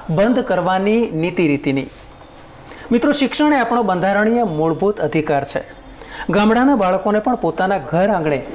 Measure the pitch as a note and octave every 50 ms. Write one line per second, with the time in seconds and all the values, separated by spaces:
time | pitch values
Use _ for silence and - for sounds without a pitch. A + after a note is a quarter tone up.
0 | - - D#3+ D#3+ G3+ A#3 B3 C4 - - F#3 F3 F3 F3+ F#3 F#3 F#3+ G#3 A3 A#3
1 | A#3 A3+ - D#3+ D#3+ F3+ F3 G3+ F3 D3 C#3+ C#3 - C#3+ C3+ C#3 C3 - - -
2 | - - - - - - - - - - - - - - - - - - A#3 A#3+
3 | - D4 C#4+ C#4+ C4+ A#3 - - D4+ D4+ D4+ C4+ - - A#3+ A#3+ A3+ F#3+ F#3 F3
4 | E3 F#3+ G3+ G3+ G#3+ A3 A#3 A#3+ A#3 G3 D#3 D3+ D#3+ E3 D#3+ D#3 F#3+ G3+ G#3 -
5 | E3 C#3+ D3 D#3 D3+ D#3 D3+ C#3 C3+ - - - - - - - - - - -
6 | - - - - - - E3 G3+ G#3 G#3+ A3 A#3+ B3+ C#4 C#4+ A3 F#3+ F3+ F#3 F#3+
7 | - G#3+ G3+ G#3+ G#3+ B3+ A#3+ - - E3 D#3 - F#3 F#3+ G3 F#3 C3+ B2 D#3+ E3+
8 | F#3 G#3+ G#3 F3 D#3 D#3 D3 - - - -